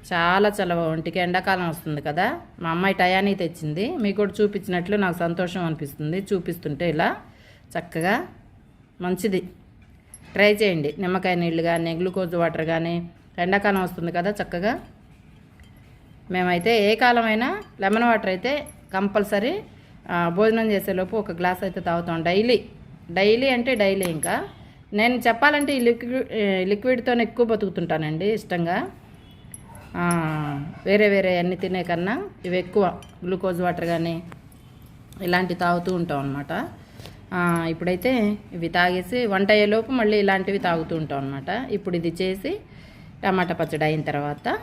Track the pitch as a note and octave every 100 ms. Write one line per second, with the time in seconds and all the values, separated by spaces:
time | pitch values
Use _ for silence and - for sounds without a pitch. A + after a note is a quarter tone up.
0 | - F3+ E3+ F#3+ G#3 G3+ F3+ E3+ E3 D#3+
1 | E3 F#3 F3 F3+ F#3 F#3 F3 D#3+ D#3+ D3
2 | D3+ D3+ G#3 E4+ - - F3 E3 F#3+ F#3+
3 | F#3 F#3+ G3+ F#3+ E3 E3+ D3+ D3+ A#3 F4
4 | G3+ G3+ G3+ G3+ G#3 G#3 - F3+ F3 G#3
5 | F#3+ E3+ E3+ E3+ F3 F#3 E3 D#3 C#3 -
6 | D3+ F3+ G3 G3 E3+ E3 D3+ C#3 E3+ D3+
7 | G3+ G4 - - - - - E3+ E3 D#3+
8 | F3 A#3+ F4+ - - - - - - _
9 | F3+ F#3 A3 F#3 - - - - - -
10 | - - - - G#3 G#3 G#3+ E3+ D3 D3
11 | F3+ F#3 F#3 F3 E3+ E3 E3 E3 E3 E3
12 | F#3 F#3 F3+ F3 E3+ E3 D#3+ E3 E3 E3+
13 | E3+ - - - F3+ G3 G3+ G3 F3+ F3+
14 | E3+ F3 F#3 G#3 F3 F3 G3+ E4 - -
15 | - - - - - - - - - -
16 | - - - F#3 F3+ F3 G3 A#3 G3+ A3+
17 | B3 A#3+ A3+ A3 B3+ G4+ G4 - G3 G#3+
18 | A#3+ A3 G3 F#3 A#3+ C#4+ - - - F#3+
19 | G3+ G#3 G3+ G3+ A#3+ G4 - - - -
20 | - F3 E3+ E3+ A3 A3+ A3 G3+ G3 F#3
21 | F#3 A3+ G3+ E3+ F3+ F#3 F#3+ F#3 F3 E3+
22 | F3 E3 E3 F#3+ A#3+ A3+ - - - -
23 | - F3 G3+ A3+ C4+ B3+ A#3+ A#3+ G3 G3
24 | F3 D#3+ E3+ A3+ G4 - - - - G#3
25 | A#3 B3 A#3+ A3+ D4 D4 C#4 C4+ A#3 A#3+
26 | A#3+ C4 - A3 G3+ F#3+ F#3 G3+ B3+ B3+
27 | A#3 A#3+ A#3 A#3+ A#3 G#3+ G3 F3 E3 D#3
28 | D#3 D#3 G3 A3 - F3+ E3+ G3 F#4 -
29 | - - - - - - - - - F3+
30 | F3 E3+ D#3+ D#3 D3 C#3+ D3 - F#3 G#3
31 | G#3 G3 F#3 F3 F3 F3 F#3 F#3 F3 E3+
32 | F#3 C4+ G4 - F#3 F3+ F3+ G#3+ F#3 E3+
33 | - - F3 F#3 F#3 F3 F3+ F3 E3+ E3+
34 | E3+ E3 F3 - - - - - - -
35 | - - F3+ F3+ F#3 F3 F3 F3 F3 F#3
36 | E3 C#3+ C#3 C3+ C#3+ E3+ E4 - - -
37 | - - - F#3+ F3 E3+ E3 E3 F3 F3+
38 | B3 C4 G#3 G#3 - F3+ E3 F3 F3+ F#3
39 | F3+ B3 A#3 G3 G3+ G#3+ G#3 A3 A3+ B3+
40 | G#3+ G#3+ G3 F#3+ F#3+ G3 F#3 E3 D#3 E3
41 | D3+ C#3 C3+ C#3 C#3 G#3+ C4+ G3+ G3 F3
42 | E3 E3+ F#3 F#3+ C4+ G#4 - - - -
43 | - - F#3+ F#3+ F3 E3+ D#3+ D#3 D#3 D#3
44 | D3+ C#3+ D3 D3 A#3 G4